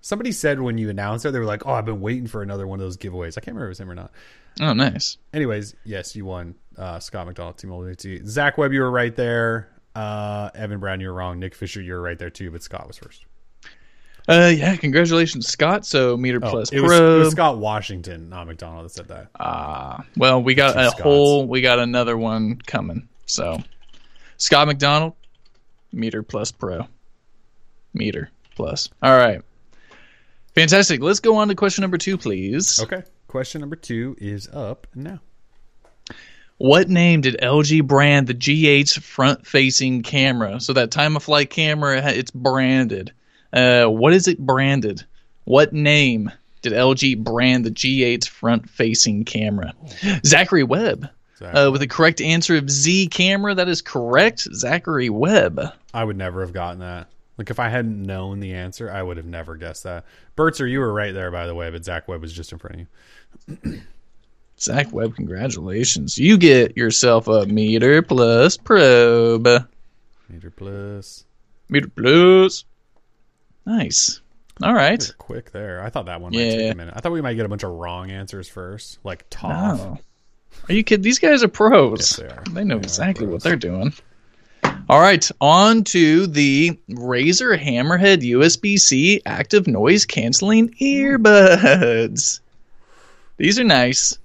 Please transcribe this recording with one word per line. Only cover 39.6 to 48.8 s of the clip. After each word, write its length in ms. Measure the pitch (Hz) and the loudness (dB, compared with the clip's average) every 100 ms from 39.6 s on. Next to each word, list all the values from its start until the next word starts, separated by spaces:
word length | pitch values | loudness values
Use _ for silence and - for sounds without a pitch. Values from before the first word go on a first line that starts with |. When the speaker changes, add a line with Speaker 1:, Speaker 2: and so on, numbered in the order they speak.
| 135 127 131 127 | 0 0 -2 -4
Speaker 2:
camera? 580 | 117 143 135 123 107 104 | -4 0 0 0 -4 -6
So 120 | 110 | -4
that 180 | 135 117 | -2 0
time-of-flight 600 | 147 151 151 - 147 139 | 0 0 0 0 0 0
camera, 520 | - 156 151 143 135 143 | -2 -2 0 -2 -2 -2
it's 240 | 110 123 | -2 -4
branded. 800 | 131 127 131 131 131 123 101 92 _ _ _ _ | -4 -2 0 2 2 0 -4 -10 _ _ _ _
Uh, 320 | 127 127 123 | 2 4 6
what 280 | 117 110 131 | 4 4 4
is 140 | 180 185 | 4 4
it 120 | 175 | -2
branded? 640 | 135 131 135 139 107 101 - - _ _ | 0 0 2 0 -2 -8 -14 -20 _ _
What 280 | - 131 151 | 2 4 4
name 600 | 156 147 147 139 117 107 - _ - | 2 2 4 4 2 -4 -8 _ -10
did 100 | 120 | -4
L 220 | 110 127 | 2 2
G 200 | 131 143 | 2 0
brand 500 | 120 110 117 127 127 | -2 -4 0 2 2
the 60 | 113 | -2
G 320 | 110 131 135 | -4 -2 0
eight's 240 | 123 120 117 | 0 -2 -6
front-facing 960 | - 113 117 - - | -6 -2 -2 -4 -4